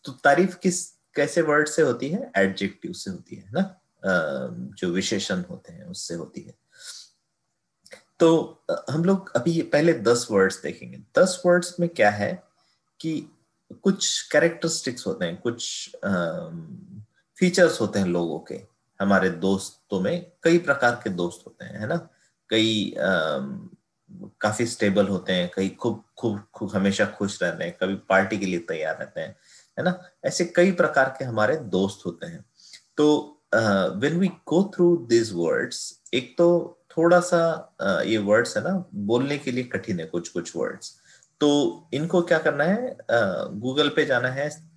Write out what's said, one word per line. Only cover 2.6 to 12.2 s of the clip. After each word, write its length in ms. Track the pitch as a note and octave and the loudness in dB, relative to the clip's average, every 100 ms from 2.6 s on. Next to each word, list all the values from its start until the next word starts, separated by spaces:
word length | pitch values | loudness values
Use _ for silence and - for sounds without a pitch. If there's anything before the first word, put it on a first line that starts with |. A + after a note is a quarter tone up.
| G2 - D#2+ | -6 -6 -14
से 180 | F2+ - | -12 -10
होती 240 | F2 - - | -12 -14 -20
है, 60 | |
है 100 | F#2 | -8
ना? 260 | C3+ G3 - _ _ | -4 -4 -6 _ _
Uh, 520 | F#2+ F2+ D#2 C2+ B1+ | 0 0 0 -4 -8
जो 360 | A#1 B1 - F2+ | -10 -14 -6 -4
विशेषण 540 | F2 F#2+ G2+ - F#2 F2+ | -2 -2 -4 -2 -6 -6
होते 240 | - - | -14 -16
हैं 120 | E2+ - | -20 -16
उससे 280 | - - | -14 -10
होती 280 | E3+ D3+ - | -10 -10 -14
है। 120 | - - _ _ - - - _ _ _ _ _ _ _ _ - _ _ | -18 -20 _ _ -20 -18 -20 _ _ _ _ _ _ _ _ -20 _ _
तो, 420 | E3 E3 - - - | 4 4 0 -12 -6
uh, 60 | D#3+ - | -6 -4
हम 140 | D#3 E3+ | -2 2
लोग 260 | G3 - - | 0 0 -2
अभी 160 | F3 | 0
ये 100 | E3 | -2
पहले 320 | - - E3 | 0 2 4
दस 340 | D#3+ G#2+ A#2+ - | 2 2 2 2
वर्ड्स 300 | G#2 F#2+ - | 4 4 0
देखेंगे। 420 | - - - - - - | -10 -10 -16 -18 -2 2
दस 240 | F#3 - F3+ | 2 2 4
वर्ड्स 340 | F3 F3 - | 4 2 -2
में 100 | E3+ | -4
क्या 200 | - G#2 | 4 2
है 340 | G2+ | 4